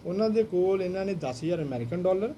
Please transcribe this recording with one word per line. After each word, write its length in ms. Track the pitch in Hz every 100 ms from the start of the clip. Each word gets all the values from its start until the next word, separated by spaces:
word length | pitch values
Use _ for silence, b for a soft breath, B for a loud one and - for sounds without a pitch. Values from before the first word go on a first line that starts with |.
ਉਹਨਾਂ 260 | - 190 220
ਦੇ 120 | 220
ਕੋਲ 400 | 220 180 185 190
ਇਹਨਾਂ 240 | 180 190 196
ਨੇ 80 |
ਦਸ 300 | 180 139 123
ਹਜ਼ਾਰ 180 | 160 170
ਅਮਰੀਕਨ 400 | 143 123 120 170
ਡਾਲਰ 320 | 175 190 220